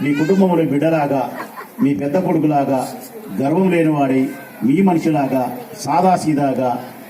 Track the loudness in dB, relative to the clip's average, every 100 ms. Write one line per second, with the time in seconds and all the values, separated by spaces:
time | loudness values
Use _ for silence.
0 | -2 0 2 4 4 2 2 0 2 0
1 | 0 -2 -4 -8 -14 -16 -14 -2 0 0
2 | 0 0 0 2 2 2 0 0 -2 -10
3 | -14 -16 -10 -4 0 2 2 2 2 2
4 | 2 2 0 -4 -14 -2 2 4 4 2
5 | 2 0 0 -2 -2 -6 -14 -10 -2 2
6 | 4 2 2 0 0 0 -2 -4 -8 -16